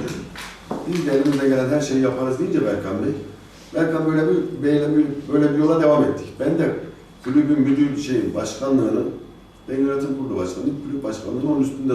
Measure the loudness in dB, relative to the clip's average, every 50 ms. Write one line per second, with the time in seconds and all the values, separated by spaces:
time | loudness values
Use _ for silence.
0 | -4 -6 -6 -8 -10 -12 -14 -14 -14 -14 -16 -14 -12 -10 -10 -8 -4 -4 -2 -2
1 | 0 2 2 2 4 2 2 2 2 2 2 2 2 2 0 0 0 0 0 2
2 | 2 2 0 0 -2 -2 -2 -2 0 0 0 0 2 0 0 -2 -4 -4 -4 -2
3 | -2 -2 -4 -6 -8 -12 -16 -20 -20 -20 -20 -20 -16 -6 -2 0 0 0 0 0
4 | 0 2 2 2 2 2 2 0 0 -2 -4 -2 0 2 2 2 2 2 2 2
5 | 2 2 -2 -8 -4 0 2 2 4 4 4 4 4 4 4 4 4 4 6 4
6 | 4 2 0 -4 -6 -10 -8 -4 -2 0 0 0 0 0 -2 -4 -8 -12 -16 -18
7 | -20 -20 -20 -10 -4 0 2 4 4 4 4 4 4 4 4 4 2 2 0 -2
8 | -4 -2 0 0 0 -2 -2 -4 -4 -6 -6 -4 0 2 2 2 4 2 2 0
9 | -2 -2 -6 -10 -14 -18 -20 -20 -20 -20 -20 -18 -12 -6 -2 0 0 0 0 0
10 | -2 -2 -4 -4 -4 -4 -4 -4 -4 -4 -6 -4 -4 -4 -4 -4 -6 -6 -6 -6
11 | -6 -6 -6 -8 -8 -8 -6 -2 -2 0 2 2 0 0 -2 -4 -2 -2